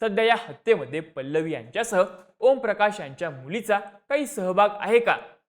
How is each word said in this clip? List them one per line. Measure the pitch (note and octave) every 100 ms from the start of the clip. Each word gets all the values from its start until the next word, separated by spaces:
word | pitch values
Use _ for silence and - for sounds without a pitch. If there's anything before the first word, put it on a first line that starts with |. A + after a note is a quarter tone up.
सध्या | A3 G3+
या | A3+ A#3
हत्येमध्ये | - C#3 A3 G3+ B2 D3+
पल्लवी | D#3 C#3 C3+ D#3 D#3+
यांच्यासह | C#3 A#2 G3+ A#3 F#3+ G3+ - - _
ओमप्रकाश | B3+ C4 A#3 G3+ G#3 G3+
यांच्या | C#3+ C3+ E3+
मुलीचा | C3+ C3 G#3+ G#3+ G3+
काही | G3+ - - D4 C4+
सहभाग | - F#3 F#3 G#3 G#3
आहे | F#3 A#3
का | A3+ C#3+ - _